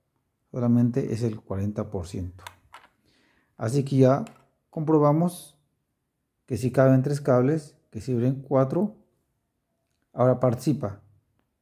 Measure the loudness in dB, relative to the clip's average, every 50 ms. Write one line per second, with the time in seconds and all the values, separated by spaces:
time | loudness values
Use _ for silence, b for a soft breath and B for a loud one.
0 | _ _ _ _ _ _ _ _ _ _ -8 -2 0 2 2 4 2 2 0 -2
1 | -4 -4 -4 -4 -4 -4 -6 -8 -10 -8 -6 -4 -4 -4 -4 -6 -8 -6 -8 -8
2 | -10 -8 -10 -10 -10 -10 -12 -16 -20 -20 -20 _ _ _ -20 -20 -20 _ _ _
3 | _ _ _ _ _ _ _ _ _ _ _ -8 -6 -4 -2 -2 -2 0 2 4
4 | 6 6 4 2 -2 -8 -14 _ _ _ _ _ _ _ -12 -6 0 2 2 4
5 | 4 4 4 2 0 -2 -4 -8 -16 -20 _ _ _ _ _ _ _ _ _ _
6 | _ _ _ _ _ _ _ _ _ -8 -6 -4 -4 0 2 4 4 6 4 4
7 | 2 0 -4 -2 0 2 2 2 2 2 0 -2 -4 -10 _ _ _ _ -16 -12
8 | -8 -6 -4 -2 -2 -2 -2 -4 -4 -2 0 0 0 0 0 -2 -4 -4 -6 -12
9 | _ _ _ _ _ _ _ _ _ _ _ _ _ _ _ _ _ _ _ _
10 | _ _ -4 0 2 2 2 2 0 0 0 -2 -2 -4 -2 -2 -4 -8 -10 -14
11 | _ _ _ _ _ _ _ _ _ _ _ _